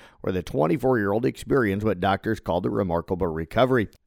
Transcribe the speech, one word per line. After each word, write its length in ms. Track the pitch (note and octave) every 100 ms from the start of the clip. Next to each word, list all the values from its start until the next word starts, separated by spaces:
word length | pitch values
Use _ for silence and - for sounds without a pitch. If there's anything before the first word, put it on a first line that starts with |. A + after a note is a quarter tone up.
| - -
where 120 | -
the 80 | F#2
twenty-four-year-old 840 | E2+ C3 D#3+ E3 C3 B2 G2+ G#2
experienced 640 | C3 - - C3+ A2 G2 G#2+
what 140 | F2+
doctors 400 | G2 G2 A2 A2+
called 260 | - F2 A2+
a 60 |
remarkable 560 | A2 F#2+ E2+ - F#2 F2
recovery. 600 | D#2+ E2 A2 B2 B2+ F#2+ -